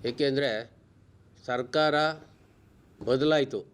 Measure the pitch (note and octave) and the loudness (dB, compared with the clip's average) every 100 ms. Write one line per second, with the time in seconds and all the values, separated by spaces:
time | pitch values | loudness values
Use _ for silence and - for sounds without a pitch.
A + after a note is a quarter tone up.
0 | A#2 A#2+ C#3+ C3+ C#3+ A2 A#2 - _ _ | -6 -2 0 2 0 -4 -8 -20 _ _
1 | - _ - - - B2 B2 D#3 D#3 D3 | -20 _ -20 -18 -6 -4 -2 2 2 4
2 | D#3 D#3 - - - _ - - - - | 0 -2 -14 -20 -20 _ -20 -20 -20 -10
3 | - C3 D3 D#3 C3+ G#2+ - | -2 2 2 2 0 -4 -10